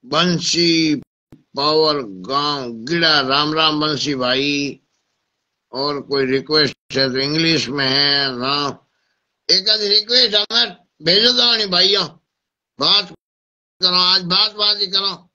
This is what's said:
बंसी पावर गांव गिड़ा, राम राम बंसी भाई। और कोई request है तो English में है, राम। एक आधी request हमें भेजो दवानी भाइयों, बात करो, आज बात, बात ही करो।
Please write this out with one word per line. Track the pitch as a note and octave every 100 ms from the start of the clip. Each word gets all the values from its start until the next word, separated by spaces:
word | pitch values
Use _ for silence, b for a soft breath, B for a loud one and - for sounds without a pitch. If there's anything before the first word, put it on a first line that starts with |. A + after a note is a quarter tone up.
| B2
बंसी | D3 F3 E3 - D#3+ E3+ E3 D#3+ C#3+ - _ _ -
पावर | _ C#3 D3 D#3 D#3 D3
गांव | A2+ F#2+ F#2 C#3 D3 C#3+ B2
गिड़ा, | A2+ A#2+ E3+ E3 D3+
राम | C3 C#3 D3+
राम | D#3 D#3+ D3+
बंसी | D3+ D3 D3+ C3+
भाई। | B2 C3 C#3+ C#3+ C#3+ - _ _ _ _ _ _ _ _ _
और | B2 C#3+ C#3+
कोई | A#2+ C#3 C3
request | C3+ B2+ D3+ C#3+ - _
है | C3+ C3+
तो | B2+
English | C#3 D#3 E3 D#3 A#2+
में | C#3+ C3+
है, | C#3 C#3+ C#3+ C#3 B2
राम। | C3 C#3+ C#3+ - _ _ _ _ _ _ -
एक | F#3 G3
आधी | G#3+ G3+
request | G#3 G#3 B3 A#3+ G#3
हमें | G#3 A3+ A#3 F3 _ _
भेजो | D#3+ G3 A#3+
दवानी | B3 A#3+ A3+ G#3
भाइयों, | F3+ F#3+ G3+ E3 - _ _ _ _ _ -
बात | D3+ G3+ F3+ D3+ _ _ _ _ _ _
करो, | F#3 F3+
आज | F3+ F#3+
बात, | F3 F#3+ G#3+
बात | G#3 G#3 G#3
ही | G3
करो। | F#3+ G3 F3+ _